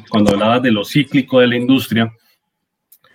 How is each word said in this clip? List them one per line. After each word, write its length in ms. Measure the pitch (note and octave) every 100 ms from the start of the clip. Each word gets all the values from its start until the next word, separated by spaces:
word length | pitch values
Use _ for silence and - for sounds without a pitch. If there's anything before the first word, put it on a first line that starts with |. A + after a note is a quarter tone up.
| -
cuando 220 | A2 G#2
hablabas 300 | G2+ A2 A#2+
de 100 | B2+
lo 140 | G#2 G2
cíclico 540 | D3+ C3+ C#3 B2 B2+
de 80 | B2
la 80 | A#2+
industria, 580 | B2 C3+ - A2 A2+ - _ _ _ _ _ _ _ - _